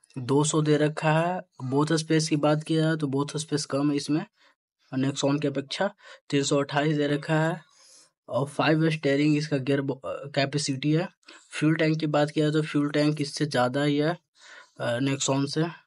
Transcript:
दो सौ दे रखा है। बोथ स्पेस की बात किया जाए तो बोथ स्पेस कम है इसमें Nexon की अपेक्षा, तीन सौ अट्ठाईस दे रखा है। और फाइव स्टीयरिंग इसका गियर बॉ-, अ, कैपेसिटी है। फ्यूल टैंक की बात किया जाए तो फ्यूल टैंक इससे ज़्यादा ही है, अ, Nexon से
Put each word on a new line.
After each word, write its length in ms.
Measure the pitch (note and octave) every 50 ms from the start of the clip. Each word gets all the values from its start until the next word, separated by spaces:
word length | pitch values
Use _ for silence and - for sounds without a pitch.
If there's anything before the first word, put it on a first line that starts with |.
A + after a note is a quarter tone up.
| _ _ -
दो 260 | C#3+ B2 A#2+ C#3 C#3+ D3+
सौ 180 | D3+ - D#3+
दे 140 | D3+ D3+ D3+
रखा 360 | C#3+ D3+ D3 D3+ - D#3+ D#3
है। 280 | D#3 D#3+ E3+ F3 F3+ F3+ - _ _ - C3
बोथ 320 | B2+ C3+ C#3+ D3+ D#3 E3+
स्पेस 320 | D3+ D#3+ - D#3+ D#3 D#3 -
की 80 | D#3 D3
बात 260 | D3 D3 D3+ D3+ D#3
किया 180 | - D#3+ D#3+
जाए 140 | D#3 D#3+ D#3+
तो 100 | D#3 D#3
बोथ 300 | C3+ C3 C#3 C#3+ C#3+ -
स्पेस 300 | D3+ D3+ - D3+ C#3+ D3
कम 240 | - C3+ C#3 D3 D3
है 60 | C#3+
इसमें 280 | C#3+ - - D3 D#3+ G3+ - _ _ _ _ _ _ _ _ _ _ _ _
Nexon 480 | C3+ C3 C3 C#3 C3+ - C#3+ C#3 C#3+ D3
की 60 | D3+ C#3+
अपेक्षा, 380 | C#3 D3 C3+ - - - F#3+ G3+ - _ - - - - _ -
तीन 120 | D3 C#3+
सौ 160 | C#3 - D3+ C#3+
अट्ठाईस 380 | C#3 C#3 D3 D3 D3 D#3 D#3
दे 100 | D3 C#3+
रखा 280 | C#3+ D3 D3 C#3+ - D#3+ D#3
है। 200 | D#3+ D#3+ - - - _ _ _ - - - - - _ _ _ _ -
और 180 | - A#2+ C#3+ D3
फाइव 400 | - - C3 C#3+ D#3+ D#3 D#3+ D#3+
स्टीयरिंग 460 | D#3 D#3 - C#3 C#3 C#3 D3 D#3 D3+
इसका 200 | D3 D3+ - D3 C3+
गियर 220 | B2+ C#3 C#3 C#3+
बॉ-, 160 | C#3 C#3 B2+
अ, 340 | - - F#2+ F#2 - - - -
कैपेसिटी 580 | C#3 C#3 C#3 C#3 D3 - - C3+ C3 - D3+
है। 140 | D3+ D#3+ F#3 F#3 - _ _ - - - - _
फ्यूल 240 | - - D3+ D#3 D#3+
टैंक 240 | D#3+ D#3+ D#3 D#3+ D#3
की 60 | D#3+
बात 240 | D3+ D3 D3 D3 D3
किया 140 | - D#3 D3+
जाए 80 | D3+
तो 140 | D3+ D#3 D#3
फ्यूल 240 | D#3 - D3 C#3+ D3
टैंक 300 | D3 D3 D3 D3+ D3+ D3+
इससे 260 | C#3+ - - - D#3
ज़्यादा 360 | C#3 C3+ B2+ B2 B2 B2+ C#3+
ही 140 | D3 D3 C#3+
है, 200 | D3 D3 D#3+ F3 - _ _ _ _ - - - - - _ _ -
अ, 180 | C3 B2 A#2 A#2+
Nexon 480 | C#3 C#3 C3+ C3+ - - C3+ C#3 C#3
से 160 | C#3 - D#3 E3 E3+ D#3+ - _